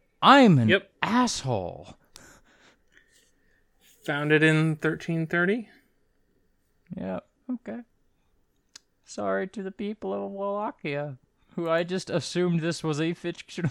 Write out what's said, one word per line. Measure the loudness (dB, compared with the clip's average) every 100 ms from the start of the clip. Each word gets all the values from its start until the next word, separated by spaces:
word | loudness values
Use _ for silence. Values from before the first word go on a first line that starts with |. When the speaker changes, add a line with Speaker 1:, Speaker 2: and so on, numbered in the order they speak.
| _ 0
Speaker 1:
I'm | 6 8 8 8
an | 6
Speaker 2:
Yep. | 2 0 -8
Speaker 1:
asshole. | -2 0 0 -2 -4 -4 -4 -10 -18 -20 _ -20 -20 -20 _ _ _ _ _ _ _ _ _ _ _ _ _ _ _ _
Speaker 2:
Founded | -6 -2 4 6
in | 6 4 2 0
thirteen | -2 -2 -4 -4 -2
thirty? | 0 0 -2 -6 -20 _ _ _ _ _ _ _ _ _ _ -16 -10
Speaker 1:
Yeah, | -8 -8 -12 _ -12
okay. | -10 -10 -14 -14 _ _ _ _ _ _ _ _ -20 _ _
Sorry | -16 -8 -4 -2 -4
to | -8
the | -10
people | -8 -8 -8 -8
of | -6 -6
Wallachia, | -6 -6 -4 -6 -8 -6 -6 -6 -10 _ _ _
who | -6 0
I | 0
just | 0 -4 -4
assumed | -4 -2 0 2 2
this | 0 -4
was | -4 -2
a | -2
fictional | -4 -8 -10 -12 -4 -2